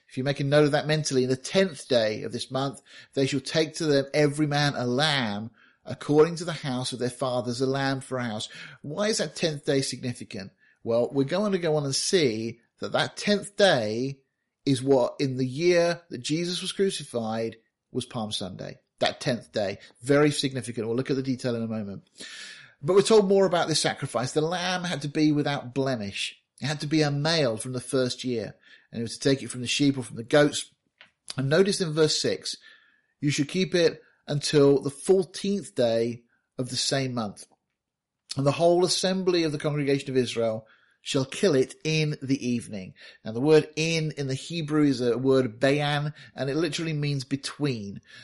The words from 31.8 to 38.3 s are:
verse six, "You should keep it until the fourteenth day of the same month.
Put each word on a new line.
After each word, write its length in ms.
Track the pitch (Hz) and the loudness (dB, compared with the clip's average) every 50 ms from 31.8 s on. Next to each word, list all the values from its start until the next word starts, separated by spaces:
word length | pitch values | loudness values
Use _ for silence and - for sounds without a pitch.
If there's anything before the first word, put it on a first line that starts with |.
| 185 156 151 | -2 -2 2
verse 260 | 160 156 147 - - | 2 2 2 2 0
six, 380 | - 120 95 - - - - - _ - - _ _ _ _ _ _ _ _ _ | 0 -2 -2 -2 -6 -10 -12 -12 _ -20 -20 _ _ _ _ _ _ _ _ _
"You 100 | 143 147 | -2 0
should 160 | 139 - 139 | 0 0 -2
keep 260 | - - 185 185 - - | -2 0 -2 -2 0 2
it 280 | 175 165 156 - - - _ _ _ _ | 2 2 2 0 -2 -12 _ _ _ _
until 540 | - 147 143 - - - 147 139 139 143 131 | -4 -4 -2 -2 2 4 6 8 8 6 4
the 80 | 139 139 | 2 -2
fourteenth 840 | - - - - 190 190 180 - - - - - 101 - - - - | -8 -4 2 4 4 4 4 -2 -8 -6 -2 -2 -2 -2 -4 -6 -2
day 480 | - 120 117 113 117 117 120 117 120 - _ _ _ _ _ _ | 0 2 2 2 2 0 0 -2 -8 -12 _ _ _ _ _ _
of 120 | - 127 120 | -8 -6 -4
the 60 | 127 | -4
same 380 | 120 - - 143 135 131 131 123 | -4 -2 -2 -2 -2 -2 -2 -4
month. 340 | 120 110 98 85 - - - _ _ _ _ _ _ _ _ _ _ _ _ _ _ _ _ | -4 -4 -6 -8 -12 -18 -20 _ _ _ _ _ _ _ _ _ _ _ _ _ _ _ _